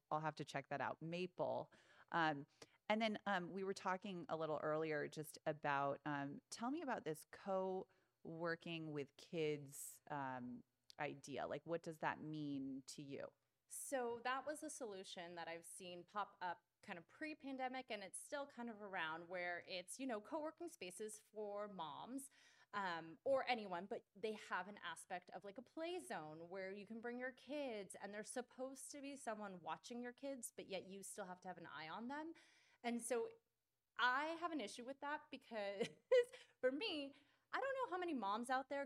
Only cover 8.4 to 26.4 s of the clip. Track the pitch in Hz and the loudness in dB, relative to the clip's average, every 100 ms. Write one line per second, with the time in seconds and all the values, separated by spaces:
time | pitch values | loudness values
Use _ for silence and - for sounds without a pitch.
8.4 | 170 165 175 165 156 147 139 - - 170 | 0 0 -2 -4 -2 -2 -4 -8 -4 2
9.4 | 156 147 139 147 - - - 147 135 127 | 4 4 -2 -8 -10 -10 -4 -2 0 -2
10.4 | 123 123 - _ - - 147 139 139 123 | -4 -6 -12 _ -12 -2 -2 -2 -4 0
11.4 | 82 139 156 165 170 156 160 - 151 156 | 0 0 0 -2 -2 0 0 0 -2 -2
12.4 | 147 139 135 135 - - 139 139 - - | 0 0 -2 -4 -8 -10 -6 -6 -6 -10
13.4 | _ _ - - - 269 240 233 240 262 | _ _ -12 -8 -2 0 0 0 0 0
14.4 | 269 302 311 - 240 190 190 190 170 170 | 0 -4 -4 -4 -6 -6 -8 -6 -6 -6
15.4 | 165 170 170 - 180 175 170 208 196 - | -6 -6 -8 -10 -8 -8 -6 -4 -4 -2
16.4 | 180 170 _ _ - 180 165 - 311 302 | -4 -4 _ _ -10 -8 -8 -6 -6 -6
17.4 | 269 262 262 262 254 214 190 - - 285 | -6 -2 -2 -2 -4 -4 -6 -8 -4 -4
18.4 | 277 240 233 208 208 185 160 165 170 180 | -4 -4 -6 -6 -4 0 0 -2 -4 -2
19.4 | 175 175 - 185 185 - 269 214 208 311 | 0 -2 -4 -6 -6 -4 -2 -2 -2 -2
20.4 | 302 - 339 - 180 - 214 - - 208 | -2 -6 -8 -8 -8 -6 -6 -8 -10 -6
21.4 | 208 202 208 190 156 139 160 269 269 - | -4 -2 -4 -2 -4 -4 -4 -4 -6 -14
22.4 | - - - 202 190 165 160 160 - 269 | -20 -20 -4 0 2 2 -2 -2 6 6
23.4 | - 226 208 175 196 233 - 196 220 214 | 8 4 2 -2 -2 -4 -6 -4 -2 -2
24.4 | - 202 185 202 175 165 - 180 - - | -2 -2 -2 -4 -6 -6 -4 -6 -6 -10
25.4 | 202 196 247 - 330 359 269 196 156 156 | -8 -10 -10 -4 -2 -2 -2 -4 -4 -8